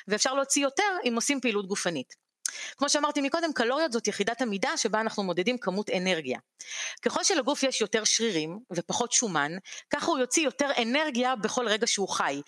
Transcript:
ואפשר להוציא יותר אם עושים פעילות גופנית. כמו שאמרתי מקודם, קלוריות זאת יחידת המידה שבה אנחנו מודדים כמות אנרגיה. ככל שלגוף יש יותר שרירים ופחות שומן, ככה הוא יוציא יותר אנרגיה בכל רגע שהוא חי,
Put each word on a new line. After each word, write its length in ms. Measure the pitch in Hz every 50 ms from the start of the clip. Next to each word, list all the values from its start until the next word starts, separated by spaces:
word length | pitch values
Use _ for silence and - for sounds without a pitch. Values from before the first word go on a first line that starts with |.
| - -
ואפשר 260 | 196 208 - - 262
להוציא 280 | 277 277 269 - 285
יותר 340 | 285 277 - - 415 415 381 349 311
אם 100 | 254 226
עושים 260 | 233 220 - 285 262
פעילות 260 | 226 247 208 202 196
גופנית. 580 | 180 202 - - 180 170 202 247 - - - _ _ _ _ - - - - - - -
כמו 120 | - 277 285
שאמרתי 320 | - 294 294 294 294 294
מקודם, 320 | 277 277 277 330 330 320
קלוריות 400 | 277 - 240 226 262 294 330 311
זאת 160 | 226 233 - 214
יחידת 320 | 196 - 202 214 240 -
המידה 360 | 262 226 202 190 220 277 320
שבה 240 | 302 - 220 190 214
אנחנו 220 | 220 220 - -
מודדים 360 | 196 185 170 165 180 220 254 240
כמות 320 | - 190 180 196 214 -
אנרגיה. 480 | - 185 180 185 185 160 147 127 120 110 - _ _ - - - - - - - - -
ככל 220 | - 240 - 311 370
שלגוף 380 | - 392 311 247 240 294 -
יש 180 | 269 262 254 -
יותר 240 | 220 196 - 226 214
שרירים 540 | 196 - - 226 233 196 160 151 160 170 214 247 -
ופחות 420 | 185 170 170 - 196 - 247 226
שומן, 400 | - - - 208 175 151 143 147 170 190 - - - - - _
ככה 160 | - 294 302
הוא 120 | 349 330 269
יוציא 260 | 254 247 - 339 320
יותר 260 | 262 - - 285 277 - -
אנרגיה 540 | 233 220 247 294 320 311 254 226 247 254 262
בכל 320 | 220 185 - - 254 247 220
רגע 180 | 208 220 233
שהוא 220 | 233 - - 196 180
חי, 340 | - - 196 160 143 143 143